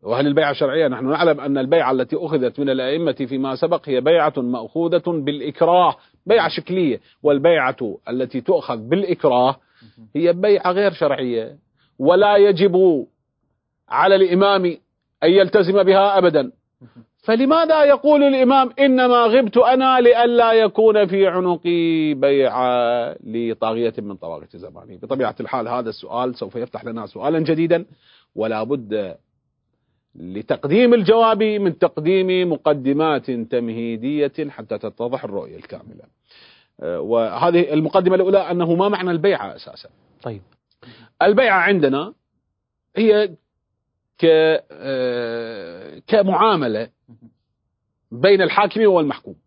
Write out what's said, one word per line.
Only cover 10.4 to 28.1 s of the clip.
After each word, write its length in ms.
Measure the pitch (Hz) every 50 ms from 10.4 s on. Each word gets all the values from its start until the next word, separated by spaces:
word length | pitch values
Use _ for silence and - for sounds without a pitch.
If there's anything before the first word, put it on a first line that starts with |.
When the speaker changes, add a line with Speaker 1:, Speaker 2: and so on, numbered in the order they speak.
| 190 214 202 190 - 180
Speaker 1:
غير 200 | 180 190 208 196
شرعية، 680 | 175 - 165 147 139 127 135 123 120 113 110 117 - _ _ _ _ _ _ _ _ _
ولا 380 | 135 147 175 180 208 208 208 208
يجب 680 | 202 208 196 156 190 202 175 185 190 185 165 139 113 - _ _ _ _ _ _ _ _ _ _ _ _ _ _ _ _
على 260 | - 131 156 190 196
الإمام 500 | 190 190 180 175 185 196 202 202 196 185 175 165 - _ _ _ _ _ _ _ _ -
أن 60 | 160
يلتزم 540 | 180 196 190 185 - 220 190 170 190 202 190
بها 340 | 185 190 196 196 202 196 196
أبدا. 340 | 180 175 156 151 131 123 - _ _ _ _ _
Speaker 2:
مهم. 220 | - 117 _ 120 - _ _ _ _
Speaker 1:
فلماذا 600 | - 220 226 262 269 311 320 330 311 320 311 302
يقول 400 | 285 285 269 277 285 302 294 285
الإمام: 460 | 277 269 262 262 247 269 269 262 247 247 -
"إنما 440 | 277 277 254 254 254 247 247 240 233
غبت 320 | 233 214 262 262 208 - 240
أنا 420 | 247 233 262 262 262 262 262 254
لئلا 540 | 240 240 240 233 240 240 240 233 233 226 226
يكون 520 | 226 220 202 - - 220 220 214 214 208
في 220 | 180 185 196 196 190
عنقي 840 | 170 180 185 180 175 156 _ 175 170 170 165 165 165 160 156 151 147
بيعة 1000 | 135 131 139 139 139 135 123 107 123 127 123 123 123 120 117 120 123 117 151 76 - -
لطاغية 720 | - 110 117 120 113 110 - - 113 113 117 120 117 113 -
من 180 | 107 101 98
طواغيت 420 | 90 - 82 82 76 78 - _ 87
زماني"؟ 400 | 92 98 - 90 - 107 101 90
بطبيعة 380 | 95 110 135 135 127 107 110 _
الحال 280 | 151 - - 131 113 117
هذا 220 | 120 123 123 113
السؤال 460 | 104 - - - - 120 127 127 123
سوف 200 | - 120 98 -
يفتح 300 | 123 113 123 _ 104 -
لنا 200 | 117 113 113 107
سؤالا 340 | 98 _ 107 98 143 165 160
جديدا، 460 | 160 143 165 156 165 165 165 170 - _ _ _ _ _